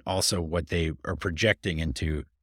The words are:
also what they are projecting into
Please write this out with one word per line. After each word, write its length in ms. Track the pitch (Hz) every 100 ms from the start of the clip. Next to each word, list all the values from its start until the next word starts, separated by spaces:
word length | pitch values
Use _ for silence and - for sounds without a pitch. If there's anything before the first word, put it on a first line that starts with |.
| -
also 340 | 95 - 95
what 300 | 82 85 80
they 240 | 87 80 76
are 140 | - 80
projecting 640 | 98 82 110 101 101 80
into 440 | 80 71 78 76 - _